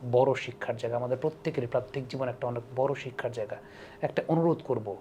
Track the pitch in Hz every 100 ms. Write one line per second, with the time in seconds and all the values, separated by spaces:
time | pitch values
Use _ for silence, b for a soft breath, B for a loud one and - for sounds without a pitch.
0 | 123 123 135 127 - 120 - 113 117 120
1 | 123 127 156 156 170 147 120 127 - -
2 | 127 135 131 120 123 120 117 123 135 139
3 | 131 - 123 113 104 - B B B B
4 | 151 - - 160 165 160 - 120 104 95